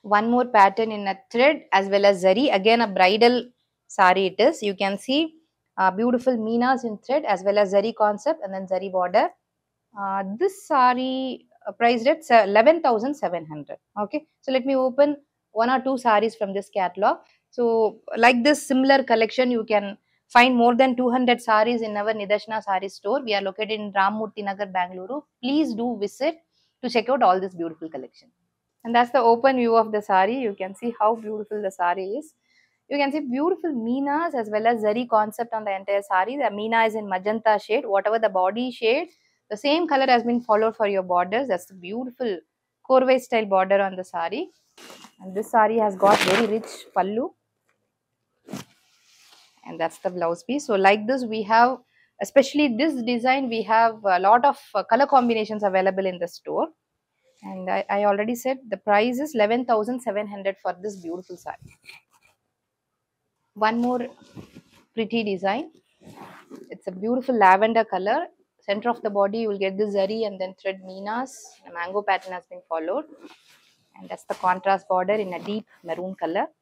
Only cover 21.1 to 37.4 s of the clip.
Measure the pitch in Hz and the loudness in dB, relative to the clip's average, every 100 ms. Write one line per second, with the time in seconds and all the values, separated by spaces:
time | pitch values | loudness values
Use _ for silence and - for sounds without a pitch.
21.1 | 254 247 240 233 214 220 240 220 208 208 | 0 0 0 2 2 2 0 -4 -4 -4
22.1 | 220 196 208 220 220 202 190 196 - 202 | -4 -2 -2 -2 -8 -4 -4 -4 -8 -4
23.1 | 269 240 202 196 190 214 214 208 196 190 | -4 -2 -4 -4 -6 -6 -6 -4 0 0
24.1 | 214 214 214 202 196 202 185 180 185 190 | -2 -8 -8 -8 -6 -6 -4 -6 -8 -10
25.1 | 285 _ _ 247 294 277 220 240 233 202 | -10 _ _ -2 0 0 -2 -6 -4 -8
26.1 | - 285 330 _ _ _ _ 254 233 226 | -4 -4 -4 _ _ _ _ -2 -2 0
27.1 | 254 214 190 190 180 165 160 160 143 123 | 2 4 4 -2 -6 -8 -8 -12 -12 -14
28.1 | _ _ _ _ _ _ _ 226 240 240 | _ _ _ _ _ _ _ 0 2 4
29.1 | 269 233 233 269 262 233 226 220 214 202 | 4 4 4 4 4 4 2 2 -4 0
30.1 | 190 196 254 233 202 190 196 240 233 214 | 2 2 0 -4 -6 -10 -8 -8 0 0
31.1 | 226 214 214 202 214 196 - 175 185 190 | 0 -6 -10 -8 -6 -6 -4 -2 -2 -6
32.1 | 247 311 _ _ _ _ _ _ 285 277 | -8 -10 _ _ _ _ _ _ -2 -2
33.1 | 302 277 247 330 349 349 254 226 262 277 | -2 -4 -2 -2 -2 -4 -6 -4 -4 -2
34.1 | 294 339 277 214 208 226 240 214 220 247 | -2 -2 -4 -4 -2 0 0 0 -2 0
35.1 | 214 214 - 233 220 214 190 196 202 202 | 0 0 -6 -8 -6 -6 -8 -4 -4 0
36.1 | 190 202 285 233 202 220 226 226 214 202 | -2 -2 -2 -4 -4 -2 0 0 -2 -6
37.1 | 190 196 220 | -4 -4 0